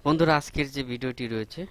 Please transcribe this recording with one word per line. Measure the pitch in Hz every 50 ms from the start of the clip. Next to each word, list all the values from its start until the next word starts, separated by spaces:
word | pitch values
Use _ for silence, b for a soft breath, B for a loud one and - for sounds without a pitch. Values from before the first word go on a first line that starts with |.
| -
বন্ধুরা, | 147 156 160 170 160 156
আজকের | 147 - - - 156 143 135
যে | 139 139
ভিডিওটি | 131 123 123 120 131 127 120 - 123 113
রয়েছে | 113 110 107 107 - 160 185 -